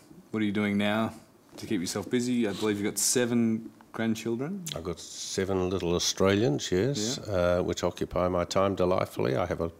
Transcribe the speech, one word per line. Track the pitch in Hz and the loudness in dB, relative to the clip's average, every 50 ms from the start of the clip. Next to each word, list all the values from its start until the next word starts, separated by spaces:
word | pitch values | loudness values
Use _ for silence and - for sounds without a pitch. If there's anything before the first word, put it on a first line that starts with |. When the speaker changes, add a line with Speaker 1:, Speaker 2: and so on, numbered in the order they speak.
| - - - - - - | -20 -20 -20 -20 -16 -6
Speaker 1:
what | - 110 107 | -2 0 0
are | |
you | 104 | 2
doing | 98 107 104 101 101 101 | 2 2 0 2 2 2
now | 101 104 104 110 113 110 - - - - - - - - - - | 2 2 2 2 0 -2 -4 -8 -20 -20 -20 -20 -20 -20 -16 -12
to | 110 | -6
keep | - 113 92 | -2 -2 -2
yourself | 85 92 - 107 95 - | -2 -2 -4 -4 -4 0
busy? | - 127 120 123 123 120 117 101 | 0 0 2 2 2 2 2 0
I | 95 | 0
believe | 95 104 107 104 101 | 0 0 0 0 2
you've | 98 104 - | 0 -2 -2
got | - | 0
seven | - - - 127 123 117 120 120 117 113 113 110 - - - - - - - | 0 2 2 2 2 2 2 2 2 2 0 -2 -4 -8 -16 -18 -20 -16 -6
grandchildren? | - 113 113 110 110 - 117 117 117 135 156 196 202 175 160 - | -4 0 0 0 -2 -2 -4 -2 -2 -4 -6 -6 -8 -8 -8 -8
Speaker 2:
I've | 82 80 | -6 -6
got | 78 82 - | -6 -6 -8
seven | - - - - - - - - 95 90 98 92 90 90 | -8 -14 -12 -12 -10 -6 -2 -2 -2 0 0 0 0 0
little | 95 92 87 85 87 | 0 0 0 2 0
Australians, | 87 - - - - 98 95 98 101 113 131 147 131 - - | 2 0 0 0 2 4 4 4 4 4 2 0 0 -2 0
yes, | 90 90 101 131 143 - 208 120 135 - - - | 0 2 2 2 0 -2 -2 -4 -4 -6 -6 -2
Speaker 1:
Yeah. | 101 | 0
Speaker 2:
uh, | 90 87 87 87 90 87 | 2 4 4 4 2 2
which | 85 90 - - | 0 -2 0 -2
occupy | 87 - - - - - 82 90 90 | -2 -2 -2 -6 -4 0 0 0 2
my | 90 87 87 | 2 0 0
time | - - 98 95 101 98 | 0 2 2 2 2 2
delightfully. | 90 92 90 90 101 - - - - 107 120 135 | 2 2 2 2 2 0 -2 -2 -2 -2 0 0
I | 123 92 85 | 0 0 -2
have | 82 76 | -2 -4
a | 85 82 - - | -4 -6 -6 -10